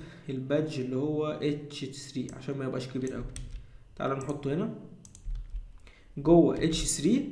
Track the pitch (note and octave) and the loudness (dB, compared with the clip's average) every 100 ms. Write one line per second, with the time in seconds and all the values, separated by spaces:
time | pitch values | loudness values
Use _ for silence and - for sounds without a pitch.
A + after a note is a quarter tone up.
0 | - - - C3 C3 D3 D3+ C3+ B2+ B2+ | -10 -12 -6 -4 0 2 2 -2 -2 0
1 | D3+ D3+ D3+ - D3 D3 - - C3+ - | 0 0 0 0 0 -2 -6 -8 -8 -10
2 | - C3 B2 - C#3 C#3 C3 B2+ C3 C3 | -8 -6 -6 -6 -6 -4 -2 -4 -4 -4
3 | C3 B2+ B2+ - - - - - - - | -4 -4 -6 -6 -8 -10 -12 -18 -14 -6
4 | C3+ C3+ C3 C#3+ - D#3 A3+ - - - | -2 -2 -4 -4 -2 0 -2 -4 -12 -18
5 | - - - - - - - - - - | -20 -12 -6 -6 -4 -8 -8 -16 -20 -20
6 | - - C#3+ E3+ C#3 - D#3+ - - - | -14 0 8 10 8 6 2 2 0 2
7 | D3+ C4+ D4 | 4 4 2